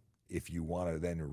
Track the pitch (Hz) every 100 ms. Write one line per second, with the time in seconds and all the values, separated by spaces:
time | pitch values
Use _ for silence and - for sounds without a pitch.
0 | _ _ - 85 - 85 80 87 90 80
1 | 85 82 73